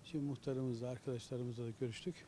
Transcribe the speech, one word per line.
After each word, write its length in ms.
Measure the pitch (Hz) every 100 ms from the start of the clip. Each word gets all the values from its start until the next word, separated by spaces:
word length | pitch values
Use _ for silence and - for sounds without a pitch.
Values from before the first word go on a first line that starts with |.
Şimdi 220 | - 156 143
muhtarımızla, 640 | 127 - 131 131 113 123
arkadaşlarımızla 720 | 123 - 123 - 123 123 117 117
da 40 | 110
görüştük. 360 | 123 110 185 165